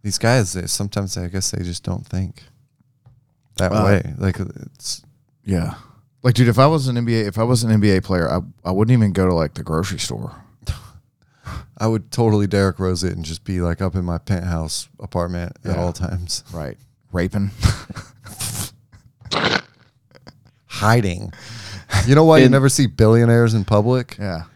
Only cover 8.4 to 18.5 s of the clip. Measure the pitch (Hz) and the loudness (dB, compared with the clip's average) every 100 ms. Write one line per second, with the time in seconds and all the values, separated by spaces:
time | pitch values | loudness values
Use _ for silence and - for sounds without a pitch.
8.4 | - - - 95 110 123 104 95 92 85 | -4 -10 -4 0 4 4 4 2 2 2
9.4 | 76 - - 78 98 92 - 55 - - | -2 -6 -4 -4 -4 -6 -8 -8 -10 -14
10.4 | - _ - - - - _ _ _ _ | -20 _ -10 -10 -14 -20 _ _ _ _
11.4 | - - - - 110 113 - - 113 104 | -14 -14 -16 -4 0 0 -2 0 2 4
12.4 | 101 98 98 - 92 90 92 90 78 82 | 2 2 2 0 -2 0 -2 -4 -8 -10
13.4 | - 92 87 85 95 92 87 85 - 92 | -6 -2 -2 -2 -2 -2 -4 -6 -4 -4
14.4 | 87 82 80 - - - - 90 87 87 | -2 -4 -4 -8 -12 -18 -8 -4 -4 -6
15.4 | 87 - - 87 87 85 90 85 87 - | -8 -10 -6 -4 -4 -4 -6 -6 -8 -10
16.4 | - 82 71 50 _ _ _ 90 92 104 | -10 -12 -12 -14 _ _ _ -4 -4 -2
17.4 | 98 - - - - - - _ - - | -4 -2 -4 -4 -10 -16 -18 _ -20 -12
18.4 | - | -10